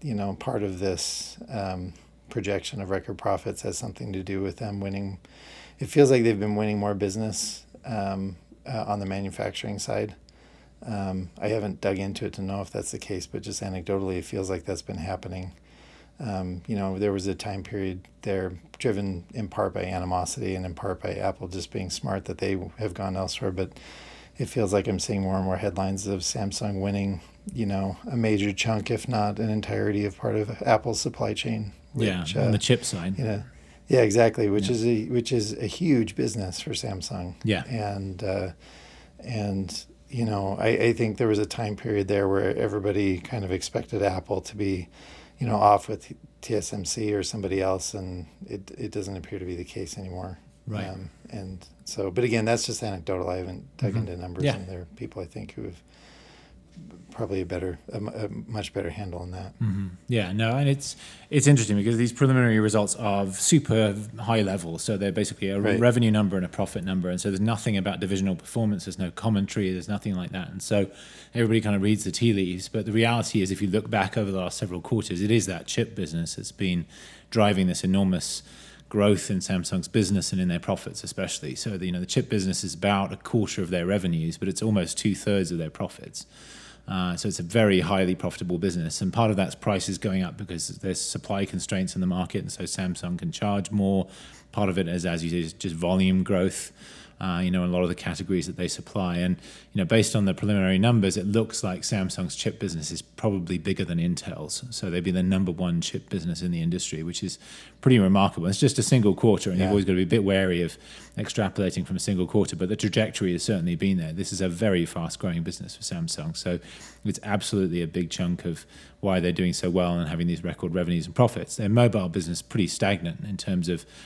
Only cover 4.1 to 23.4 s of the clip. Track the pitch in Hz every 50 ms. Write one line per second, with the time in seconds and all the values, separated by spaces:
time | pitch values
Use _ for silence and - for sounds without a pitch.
4.1 | 95 95 95 95 98 95 98 95 90 - 117 104 101 101 98 98 98 98 101 98
5.1 | 95 - - - - - - - - - - - - - 139 - - 147 143 127
6.1 | 135 123 117 117 110 98 104 104 104 104 107 107 104 104 104 104 101 95 101 98
7.1 | 95 107 110 107 95 - - - - - - - - - - - 113 107 98 98
8.1 | 98 95 98 95 92 87 - _ - - - - 131 110 110 107 104 104 101 95
9.1 | 98 98 98 95 - - 107 104 98 - - 110 104 101 - - 113 107 107 101
10.1 | - - - - _ - - - - - - - - _ - - 110 101 98 95
11.1 | 92 92 92 87 - - - 104 107 113 101 101 95 - - 98 98 95 98 98
12.1 | 98 - 113 101 - - 98 92 98 98 98 - - 101 101 - - - - -
13.1 | 101 90 87 - - 98 92 104 101 - - 98 92 92 87 - 98 98 98 95
14.1 | 92 90 85 - - 104 98 92 95 87 - - 95 90 - - 95 85 78 92
15.1 | 95 92 - 90 92 92 92 90 - - - - - - - - - - - -
16.1 | - _ 156 110 101 95 92 90 90 90 - - 113 101 98 95 95 95 104 104
17.1 | 98 98 90 98 92 - - 107 98 98 92 - - 104 95 95 92 90 - -
18.1 | - _ - 107 98 95 95 92 90 87 - - - - - 131 104 98 101 98
19.1 | 95 87 87 - - - 107 92 - - 104 95 90 98 92 92 95 90 90 90
20.1 | 90 90 87 87 - - 113 95 95 92 92 92 85 - - 98 92 - - 98
21.1 | 92 95 98 98 98 - - 87 87 95 87 - - 101 95 92 - - - 131
22.1 | 98 98 92 - 95 - 95 95 98 92 90 92 - - 107 107 90 - 98 95
23.1 | 92 95 95 92 - -